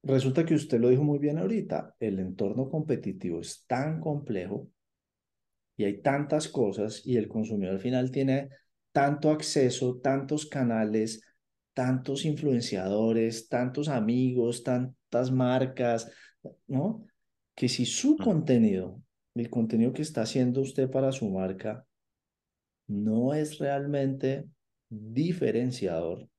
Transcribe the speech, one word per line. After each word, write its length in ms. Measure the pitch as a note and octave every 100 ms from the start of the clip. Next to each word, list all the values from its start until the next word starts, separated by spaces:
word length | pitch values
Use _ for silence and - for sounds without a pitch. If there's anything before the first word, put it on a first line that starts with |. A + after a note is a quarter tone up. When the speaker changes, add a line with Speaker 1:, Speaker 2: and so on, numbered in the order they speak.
Speaker 1:
Resulta 400 | - C3 C3 C3
que 100 | D#3+
usted 240 | D3+ - A#2
lo 120 | B2
dijo 120 | B2+
muy 160 | D3 C#3+
bien 200 | D3 D#3
ahorita, 580 | F#3+ A3+ - - - _
el 220 | A2 F#2+
entorno 500 | F#2 F#2 G2+ A#2+ C3
competitivo 720 | D#3+ D3+ A#2+ G#2 F#2+ F2+ E2
es 240 | - - _
tan 340 | B2 D3+ D#3+
complejo, 680 | D#3+ C#3+ - G2+ F2+ G#2 - _ _ _ _ _ _ _ _ _ _ -
y 80 |
hay 160 | G2+ G2+
tantas 480 | C#3+ C#3 D3 D3+ D#3
cosas, 560 | D3 G#2+ F#2+ G#2+ -
y 120 | - A#2+
el 100 | G2+
consumidor 460 | A2+ G#2+ G#2+ F#2
al 60 | F#2+
final 300 | G#2+ B2+ B2+
tiene 400 | C3+ C3+ C3 C#3 - _ _ _
tanto 380 | - C#3 D3 D3+
acceso, 680 | D3+ - D3+ B2+ - B2+ B2
tantos 480 | C3+ C#3 C3+ D3+ -
canales, 760 | C#3+ B2 A2+ G#2+ A2 A2 - _ _ _ _ _
tantos 500 | - B2+ C3 B2+ C#3
influenciadores, 1200 | D#3+ D3 D3+ B2 A2+ G2 F#2+ G#2 A2+ A2+ A2+ A2+ -
tantos 400 | A#2+ B2+ C3 D3
amigos, 760 | C3+ G#2+ B2 B2+ B2 A#2 A#2+
tantas 680 | - B2 C3 - _ A#2+ C3
marcas, 800 | B2+ B2 B2+ B2+ C3 B2 A#2 - - - _ D3+ - _
¿no? 380 | C3 F3+ A3+ - _ _ _ _
Que 140 | - B2+
si 160 | -
su 320 | B2+ - C4+ D#4
Speaker 2:
Ujú. 60 |
Speaker 1:
contenido, 800 | A#3+ E3+ C#3+ B2 A2 F#2+ F2+ G2 - _ _
el 160 | A#2+ A#2
contenido 420 | A#2+ A2+ A2+ A#2
que 100 | B2+
está 200 | D3+ -
haciendo 380 | A2 C3+ B2 B2+
usted 300 | C3+ - C3
para 220 | C3 C3+
su 160 | C3 A2
marca, 560 | F#2+ F#2 F#2+ A2 - - _ _ _ _ _ _ _ _ _ -
no 480 | G2+ G#2+ A2 B2
es 240 | D3+ D3+ -
realmente 880 | C#3 C#3+ C#3+ C#3+ C3+ C3+ C3 C#3 - _ _ _ _
diferenciador 1400 | A2 G#2+ A#2 E3 F3 - A2 B2+ B2+ G2 E2 E2+ F2 -